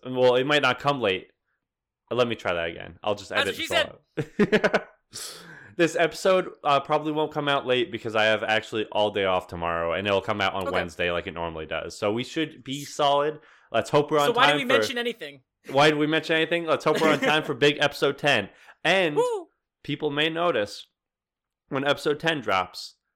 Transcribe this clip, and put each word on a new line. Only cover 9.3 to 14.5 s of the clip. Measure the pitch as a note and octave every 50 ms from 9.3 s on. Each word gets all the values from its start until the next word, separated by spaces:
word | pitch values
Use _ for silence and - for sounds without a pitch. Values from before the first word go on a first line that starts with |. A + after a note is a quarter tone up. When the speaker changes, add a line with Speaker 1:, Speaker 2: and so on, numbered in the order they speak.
| F#2 F2+ -
Speaker 1:
tomorrow, | - F#2 E2+ E2+ E2+ E2+ E2+ E2+ E2+ E2
and | F2+ G2+
it'll | G#2 G2 F#2+
come | - A2 G#2+ G#2
out | G2 F#2+
on | - F#2+ F#2
Speaker 2:
Okay. | F#2
Speaker 1:
Wednesday | F#2 F#2 F2+ E2+ - - F2 F2
like | F2 F2 -
it | G2
normally | D#2+ E2+ E2+ E2+ E2 D#2+ D#2
does. | D#2 E2+ D#2 D#2+ F2 -
So | - A2 G#2
we | G#2+ A#2+ B2+
should | - - D#3+ D#3 D3 - C3
be | - C3 C3+ C#3+ C#3+
solid. | - - - D3 C#3 C#3+ C#3+ C#3+ D#3 D3+ D3+ _ - - _ _ -
Let's | - A2+ G#2+ -
hope | - D3 D3 -
we're | D3+ D3
on | C#3+
Speaker 2:
So | C#3
why | - - -
Speaker 1:
time | C#3+